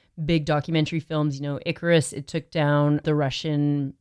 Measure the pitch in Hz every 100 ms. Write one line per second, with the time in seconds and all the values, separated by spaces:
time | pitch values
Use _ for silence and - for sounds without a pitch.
0 | _ - 151 165 147 147 147 160 151 165
1 | - 156 147 139 143 139 - 147 170 170
2 | - - 139 165 - 165 147 147 147 147
3 | - 147 139 - 156 147 147 143 139 -